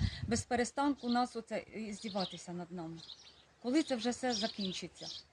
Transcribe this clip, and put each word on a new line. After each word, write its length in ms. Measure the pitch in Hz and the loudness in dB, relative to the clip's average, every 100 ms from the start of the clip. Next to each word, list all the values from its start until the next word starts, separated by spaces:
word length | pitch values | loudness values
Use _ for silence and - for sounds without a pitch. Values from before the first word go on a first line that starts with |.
| - - - | 4 2 0
без 140 | 226 | 0
перестанку 680 | - 240 240 - 285 269 240 | 2 2 2 4 2 4 4
нас 280 | 240 247 226 | 4 4 0
оце, 280 | - 214 - 180 | -4 -6 -4 -6
е, 160 | 220 | -6
здіватися 600 | 202 220 196 180 170 - | -6 -4 -2 -2 -4 -8
над 200 | 175 170 | -6 -6
нами? 240 | 175 165 165 - - - - - - | -6 -6 -8 -12 -16 -18 -20 -20 -8
Коли 200 | 240 302 | 2 2
це 140 | - 247 | 2 0
вже 140 | 240 | 0
все 220 | 240 254 | 0 0
закінчиться? 720 | 220 214 - 190 170 175 - 160 - - | 0 0 -2 -4 -4 -8 -10 -12 -12 -14